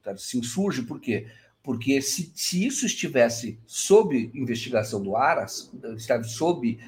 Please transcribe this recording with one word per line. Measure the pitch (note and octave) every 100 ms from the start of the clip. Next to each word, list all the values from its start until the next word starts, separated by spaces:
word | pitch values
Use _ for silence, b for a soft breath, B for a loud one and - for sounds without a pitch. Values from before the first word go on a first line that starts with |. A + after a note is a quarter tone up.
| G#2
ela | G2
se | - B2
insurge, | A#2 F#3 G3+ C3
por | A2+ D3
quê? | - G#2+ B B B _
Porque | C#3 A#2+ A#2 C3+
se, | C3+ - D#3+ -
se | - F3+
isso | A#3 C#4 A#3
estivesse | - D#3+ C#3 A#2 A2+ A#2 - -
sob | - - G3+ G3 C3 A2+ B2+
investigação | A#2+ A#2 - A#2 G#2+ G#2+
do | G2 A2
Aras, | C#3 D#3 G2+ - - C3 A2+ A2
sabe, | - A#2+ A2+
sob | - D#3+ E3+ A#2+ -